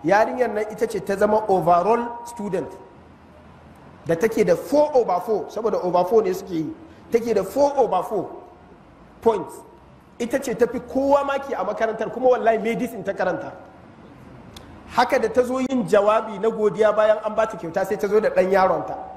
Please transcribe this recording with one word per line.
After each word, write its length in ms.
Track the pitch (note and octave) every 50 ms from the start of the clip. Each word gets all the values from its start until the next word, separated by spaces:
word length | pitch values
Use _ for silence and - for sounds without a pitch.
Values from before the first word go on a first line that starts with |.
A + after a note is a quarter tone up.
| -
yarinyar 440 | D#3+ G3 G#3 A3+ B3+ B3+ B3+ B3 A3+ G#3
nan 100 | G#3+ A3 G#3+
ita 140 | G#3+ - A#3
ce 140 | - - F#3+
ta 140 | - - G3
zama 280 | F#3+ G#3+ G#3 G#3+ A3 G#3+ -
overall 760 | F#3+ F#3 D#3+ E3+ F3 F3 F3+ G#3 A#3 A#3+ A#3+ - - - -
student, 460 | - - - G3+ G#3 F3+ F3+ C#3 C3 - - - - - - - - - - - - - - - - - - - - - - - - - - -
da 80 | - E3
take 300 | E3 - A3 A3 A3+ G#3
da 100 | F3+ E3+
four 340 | E3 - - C#4 D4 D4 D4 D4
over 240 | B3+ A3 G3 - A#3
four, 240 | A#3 A3+ A3 F#3 - -
saboda 260 | - G3+ A#3 G#3+ F#3+ F3 E3+
over 200 | F3+ F3 F3 F3+ F3+
four 140 | A#3 A3
ne 100 | G3 F#3
suke 180 | F#3 F#3 - -
yi, 220 | F3 D#3+ D#3 - - - - - - - - -
take 220 | - A#3 A#3 A#3+ A3
da 80 | G3+ F#3
four 320 | - - C4+ C#4+ C#4+ C#4
over 260 | C#4 A#3+ F#3+ F#3 F3+
four 280 | F3 - A3 F#3+ C3+ - - - - - - - - - - - - - - - - - - -
points. 320 | - A3+ A3 F#3+ D3+ - - - - - - - - - - - - - - -
Ita 200 | A#3+ A3+ - C4+
ce 140 | C4+ B3+ A3+
ta 120 | - B3
fi 140 | A#3+ B3 B3+
kowa 420 | - - - C4 C#4 C#4 C#4 C#4 C#4
maki 280 | C4+ C#4 C4+ - -
a 100 | A#3+ - F#3+
makarantar, 460 | G3+ G#3 - A3 A3 G#3+ A3 A3 G3
kuma 180 | - A#3+ B3+ B3+
wallahi 260 | B3 A3+ G3+ A3+ A3+ G#3+
medicine 460 | G3 A3+ A#3 F3 B3 A#3+ B3+ G3+ E3+
ta 80 | G3
karanta. 400 | F#3+ - F#3+ F#3 E3+ - - - - - - - - - - - - - - - - - - - - - - - - - - - - - - -
Haka 280 | - A#3 B3 A#3+ C#4+ B3+
da 80 | A3 G#3+
ta 140 | A3 B3+
zo 160 | B3 A#3 B3+ C4
yin 240 | B3+ B3+ C4+ B3 G#3+
jawabi 520 | D#3 G#3 G3+ G3+ G#3+ G#3+ A3 G#3+ - G#3 F#3+
na 80 | G3+ A3+
godiya 420 | - - G#3+ G#3 - G3+ G#3+ G#3 G#3
bayan 220 | G#3+ G#3+ A3 G#3+ G#3+ G#3+
an 100 | G#3+ G#3+
ba 120 | A3 A3
ta 100 | A3 -
kyauta, 280 | F3 - E3 D#3+ G3 F#3+
sai 100 | F#3+ G#3
ta 120 | G3+ G#3 G3
zo 100 | G3+ G#3+
da 80 | G3 F3+
ɗan 200 | - F#3 F#3 F#3
yaronta. 460 | G3 F#3+ F#3+ F#3 E3+ D3+ - - - - - - -